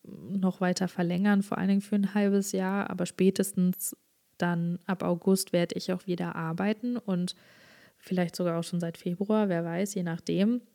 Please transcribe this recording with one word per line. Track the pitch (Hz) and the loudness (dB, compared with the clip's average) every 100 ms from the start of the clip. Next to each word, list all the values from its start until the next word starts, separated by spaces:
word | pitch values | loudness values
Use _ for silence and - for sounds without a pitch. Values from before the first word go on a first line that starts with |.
noch | - - 95 196 185 - | -18 -16 -8 0 0 2
weiter | 180 180 180 | 0 0 -2
verlängern, | - 175 180 208 202 | -2 -2 2 4 2
vor | 196 - | 2 -2
allen | 190 | 2
Dingen | 196 | 0
für | 196 | 0
ein | 208 196 | 0 0
halbes | 208 202 202 196 | 2 2 2 0
Jahr, | 190 185 202 - | -2 -2 -2 -4
aber | 185 180 | -4 -6
spätestens | - 185 190 196 - 180 185 - - _ _ _ _ | 4 4 4 0 2 2 0 -8 -10 _ _ _ _
dann | 175 170 170 175 - | -2 0 -2 -4 -4
ab | 185 | -4
August | 175 170 196 190 - | 0 0 2 2 2
werd | 175 175 - | 0 0 -2
ich | - | -4
auch | 185 - | -6 -4
wieder | 175 175 | -4 -4
arbeiten | 165 160 170 196 214 247 240 | -4 -6 -2 -2 -2 -4 -6
und | - 180 180 - - - - - - _ | -2 -2 -2 -6 -20 -20 -20 -20 -20 _
vielleicht | - 180 175 - | -4 -2 -2 -2
sogar | 180 170 | -2 0
auch | |
schon | 165 175 | -2 -2
seit | 170 165 | -4 -4
Februar, | - 175 202 214 208 | -6 -4 0 2 4
wer | 170 | 0
weiß, | 170 170 202 | 0 -2 -2
je | - | -2
nachdem. | 175 170 - 170 208 247 - | -4 -4 -2 2 2 2 -4